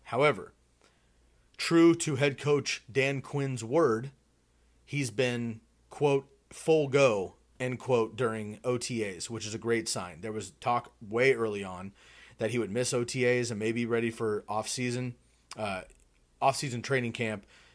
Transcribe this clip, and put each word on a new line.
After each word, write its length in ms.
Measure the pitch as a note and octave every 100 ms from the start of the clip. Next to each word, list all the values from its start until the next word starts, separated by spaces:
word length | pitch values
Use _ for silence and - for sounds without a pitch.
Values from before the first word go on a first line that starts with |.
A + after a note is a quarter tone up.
However, 500 | - A#2+ D3 G2+ - _ _ _ _ _ _ _ _ _ _ -
true 380 | - E3 E3+
to 220 | E3 D#3+ B2+
head 220 | C#3+ C3
coach 440 | D3 C#3+ C#3 - -
Dan 300 | A2 C3+ C#3
Quinn's 420 | - D3 C3+ B2
word, 480 | A2+ D#3 D3+ A2 C3+ - _ _ _ _ _ _
he's 280 | - C#3+ C3
been, 480 | G#2 B2+ A#2+ A#2 A2+ - _ _
quote, 380 | - D3 C#3 C#3 _ _
"full 380 | - - D#3+ C#3
go," 480 | C#3+ C3+ G#2 F2 - _ -
end 180 | B2+ B2
quote, 380 | C3 A#2+ A2+ G#2+
during 420 | B2 A2 G#2 G#2+
O 140 | B2+ B2
T 260 | - A#2
As, 260 | G#2 F2+ -
which 160 | A2 G#2
is 80 |
a 40 | G#2+
great 300 | A2+ A#2 A2+
sign. 340 | A#2 F2+ D#2+
There 100 | A2
was 220 | G#2+ F#2+ -
talk 320 | - A#2+ - -
way 340 | G#2 A2+ C3+
early 280 | A#2 A2+ G#2
on 300 | F#2+ F2+ G2 - - - - -
that 120 | A2
he 80 | A#2
would 140 | G#2
miss 200 | A2+ B2
O 120 | B2+
T 200 | A#2+ C3
As 280 | B2 B2 A#2
and 80 | G#2
may 100 | A2
be 160 | A#2 A#2
ready 240 | A#2 A#2
for 340 | A2+ A2 G#2 -
off-season. 680 | G#2+ G#2+ - B2 B2 B2+ A#2+ _ _ _ -
Uh, 260 | G#2 F#2 - - _ _ _ _
off-season 400 | C3+ C3+ C#3+ A#2+
training 300 | - C3 A#2+
camp 340 | A2+ A2+ G#2 - - -